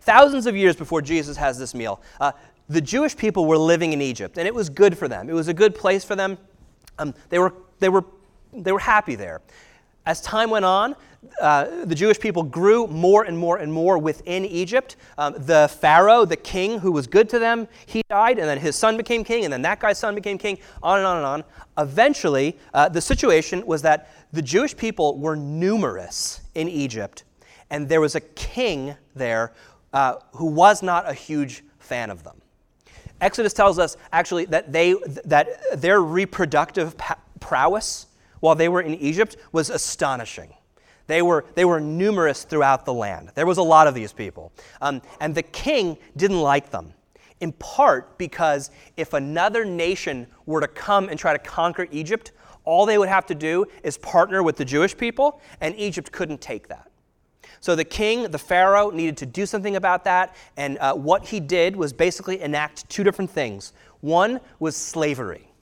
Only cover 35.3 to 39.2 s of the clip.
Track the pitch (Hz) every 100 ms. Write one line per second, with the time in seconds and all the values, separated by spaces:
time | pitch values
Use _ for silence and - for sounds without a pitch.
35.3 | 147 156 - - 151 165 202 165 170 196
36.3 | - 175 147 160 - 160 - - - _
37.3 | - - 135 147 202 - - - _ _
38.3 | - 160 156 165 180 170 160 143 160